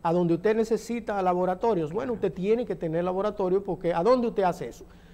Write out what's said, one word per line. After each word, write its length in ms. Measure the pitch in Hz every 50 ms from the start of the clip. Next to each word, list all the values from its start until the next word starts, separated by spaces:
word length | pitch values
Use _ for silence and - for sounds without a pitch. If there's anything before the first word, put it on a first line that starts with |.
| -
a 100 | 170 165
donde 220 | 180 180 170 170
usted 200 | 165 175 208 220
necesita 640 | 226 220 220 233 190 - - 233 240 226 - 208 202 190
laboratorios. 680 | 185 180 180 185 180 185 180 - 233 214 175 160 147 165
Bueno, 200 | 214 269 254 226
usted 200 | 190 208 185 -
tiene 320 | 190 175 202 226 240 240
que 120 | 180 190
tener 260 | 151 185 160 156 170 175
laboratorio 580 | 180 180 190 196 214 202 208 196 180 180 196 196
porque 280 | 196 175 - - 165 175
¿a 100 | 170 170
dónde 260 | 226 254 254 240 226
usted 160 | - 202 190
hace 240 | 180 170 - 143 117
eso? 160 | - - - - - - - -